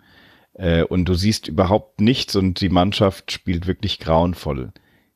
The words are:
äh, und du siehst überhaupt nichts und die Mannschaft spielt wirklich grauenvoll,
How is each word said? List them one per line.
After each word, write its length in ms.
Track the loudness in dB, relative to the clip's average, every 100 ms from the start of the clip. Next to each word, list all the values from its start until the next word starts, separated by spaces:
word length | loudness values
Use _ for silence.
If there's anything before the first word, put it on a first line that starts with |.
| _ _ _ _ _
äh, 300 | -6 0 0
und 200 | 0 0
du 80 | 0
siehst 360 | 0 0 -2 -2
überhaupt 520 | 0 2 0 -2 0
nichts 340 | 2 2 -2
und 280 | 0 0 0
die 80 | 2
Mannschaft 600 | 2 2 2 2 0 -8
spielt 360 | -8 -4 -4 -2
wirklich 320 | -4 -4 -4
grauenvoll, 760 | 0 2 2 -2 -6 -8 -10 -16 _ _ _